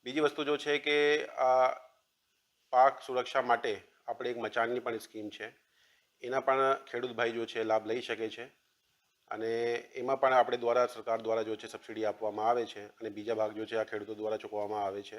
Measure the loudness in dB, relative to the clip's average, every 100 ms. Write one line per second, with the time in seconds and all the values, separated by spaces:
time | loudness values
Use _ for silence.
0 | -4 2 2 2 0 0 2 0 2 4
1 | 4 2 0 0 4 6 4 2 -10 _
2 | _ _ _ _ _ _ _ 6 6 4
3 | -4 -4 0 0 2 2 2 -4 -8 _
4 | -10 -6 -6 -4 -4 0 0 0 -4 -6
5 | -8 -12 -12 -10 -14 -14 _ _ _ _
6 | _ _ -4 -2 2 4 4 2 -2 -6
7 | -4 0 -2 0 -4 -4 2 2 2 -4
8 | -4 -4 -4 -8 -16 _ _ _ _ _
9 | _ _ _ -6 -2 0 0 -2 -6 -8
10 | -2 2 6 6 4 2 2 4 2 0
11 | -4 -2 0 -2 0 -4 -8 -14 -12 -4
12 | -4 -2 -4 0 2 2 0 -8 -16 -12
13 | -10 -8 -4 -2 -2 -2 -4 -2 -2 -4
14 | -8 -6 -4 -4 -4 -6 -4 -2 -4 -4
15 | -10